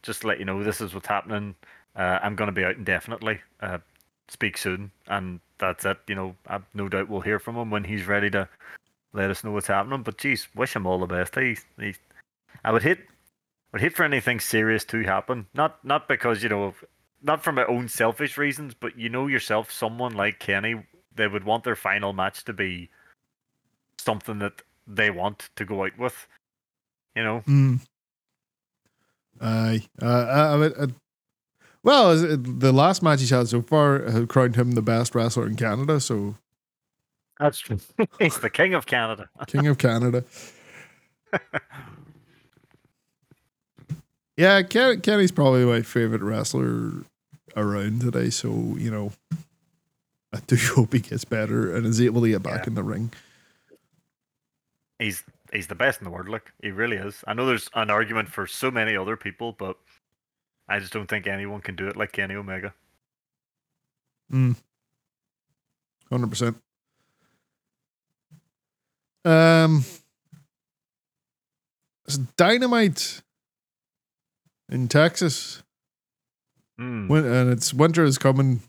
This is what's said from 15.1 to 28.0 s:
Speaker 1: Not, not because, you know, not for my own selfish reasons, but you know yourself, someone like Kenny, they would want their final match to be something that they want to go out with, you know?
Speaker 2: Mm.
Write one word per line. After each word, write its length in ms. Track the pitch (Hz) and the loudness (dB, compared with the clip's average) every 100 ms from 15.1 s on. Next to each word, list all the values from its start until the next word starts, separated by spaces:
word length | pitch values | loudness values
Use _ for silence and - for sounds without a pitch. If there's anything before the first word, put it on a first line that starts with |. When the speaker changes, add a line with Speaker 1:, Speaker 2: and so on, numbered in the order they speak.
| 95 - 127 101 | -2 -2 -8 -6
Speaker 1:
Not, 300 | 131 156 - 131 | -2 -2 -2 -4
not 220 | 147 - | -4 -2
because, 340 | 135 120 110 | -2 0 -2
you 60 | 113 | -2
know, 240 | 104 101 - - _ _ _ | -2 -4 -8 -20 _ _ _
not 200 | 143 151 | -4 -2
for 80 | - | 0
my 140 | 139 123 | 0 0
own 240 | 123 123 | 0 -4
selfish 480 | - 113 113 143 - | 0 0 0 -6 -4
reasons, 360 | 147 135 143 117 | -4 -4 -12 -12
but 220 | 123 123 | -12 -8
you 120 | 117 | -8
know 180 | 127 139 | -4 -2
yourself, 440 | 131 - 107 107 | -4 0 -2 -2
someone 420 | - 113 117 123 | -6 -6 -4 -6
like 260 | 107 104 101 | -2 -2 -2
Kenny, 460 | - 98 107 113 - _ _ - | -2 -2 -2 -6 -10 _ _ -4
they 120 | 107 | -2
would 160 | 101 | -2
want 200 | 98 113 123 | -2 -2 -2
their 100 | 107 | -4
final 380 | 98 101 98 | -2 -2 -2
match 320 | 98 95 - - | -2 -4 -4 -12
to 80 | |
be 360 | 101 98 90 85 _ _ _ _ _ _ _ _ _ _ - | -6 -6 -6 -14 _ _ _ _ _ _ _ _ _ _ -8
something 420 | - 107 - 107 | -6 -6 -6 -6
that 220 | 101 - _ _ - | -8 -8 _ _ -10
they 220 | 101 107 | 0 0
want 400 | 87 98 101 - - | 0 -6 -6 -20 -12
to 80 | 101 | -8
go 180 | 101 | -4
out 140 | 95 101 | -6 -4
with, 300 | 123 - - _ _ _ _ _ _ _ _ 113 | -8 -8 -20 _ _ _ _ _ _ _ _ -4
you 80 | |
know? 180 | 110 113 110 | -2 -2 2
Speaker 2:
Mm. 340 | 139 135 123 - _ | 4 6 2 -4 _